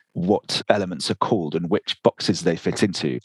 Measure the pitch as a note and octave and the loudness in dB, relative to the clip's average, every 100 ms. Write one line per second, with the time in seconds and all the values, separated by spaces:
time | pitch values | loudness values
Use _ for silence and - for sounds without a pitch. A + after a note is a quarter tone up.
0 | _ - F2 G2+ - - - - F#2 F2+ | _ -2 2 2 0 -2 0 0 -2 -4
1 | - - - G#2+ E2 E2+ E2+ G2 - - | -4 -2 0 0 0 -2 0 -2 -2 0
2 | - - - F2 F2+ E2 F#2 E2 G#2 F2 | 0 2 0 0 0 0 -2 0 0 0
3 | D2 B1 | -2 -2